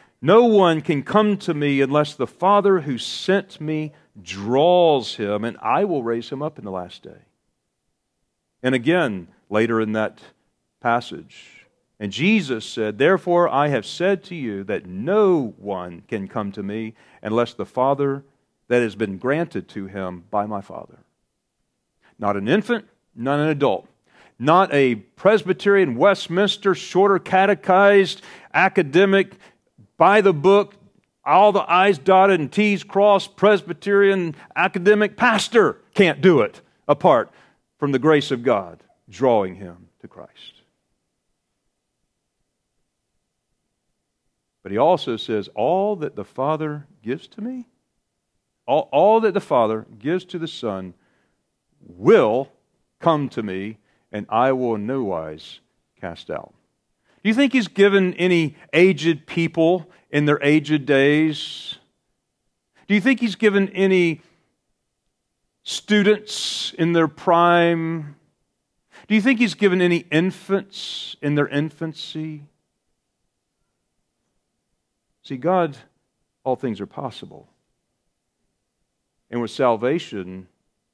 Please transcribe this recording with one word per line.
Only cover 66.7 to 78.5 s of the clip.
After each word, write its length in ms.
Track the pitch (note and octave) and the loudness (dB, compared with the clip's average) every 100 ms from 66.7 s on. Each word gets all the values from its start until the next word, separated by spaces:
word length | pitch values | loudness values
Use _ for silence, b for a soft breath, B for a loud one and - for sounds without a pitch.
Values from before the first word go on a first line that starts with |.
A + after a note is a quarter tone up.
| - | -4
in 140 | E3 | 0
their 160 | E3+ D#3 | 2 0
prime? 1080 | - - E3+ F3 F3 E3+ E3+ E3 E3 D3 D3 _ _ _ _ _ _ _ b b | -2 0 4 4 4 2 0 -4 -8 -10 -18 _ _ _ _ _ _ _ b b
Do 60 | G#3+ | 0
you 40 | |
think 200 | A3+ A#3 | 2 0
he's 140 | A3+ | 0
given 260 | D#3 G3+ F#3 | 2 2 2
any 180 | F3+ E3+ - | 2 0 0
infants 1080 | D3+ F#3 - - G3 G3 - - - - - | 0 0 -4 -4 -4 -4 -14 -14 -14 -16 -8
in 140 | D3 | -2
their 140 | D3 C#3+ | -2 0
infancy? 920 | C#3+ D#3 - E3 D#3 - D#3+ D#3 D3+ D3 _ _ _ _ _ _ _ _ _ _ _ _ _ _ _ _ _ _ _ _ _ _ _ _ _ _ _ | -2 -4 -8 -12 -12 -14 -12 -12 -14 -20 _ _ _ _ _ _ _ _ _ _ _ _ _ _ _ _ _ _ _ _ _ _ _ _ _ _ _
See, 140 | - C3 | -14 -6
God, 400 | D#3 F#3 E3 C3 _ _ _ _ _ _ | -2 0 -2 -6 _ _ _ _ _ _
all 140 | C3 B2 | -6 -4
things 240 | B2+ G2+ | -4 -8
are 60 | G2+ | -10
possible. 640 | - B2+ - F#2 - - _ _ _ _ _ _ _ _ _ _ | -10 -12 -14 -18 -20 -20 _ _ _ _ _ _ _ _ _ _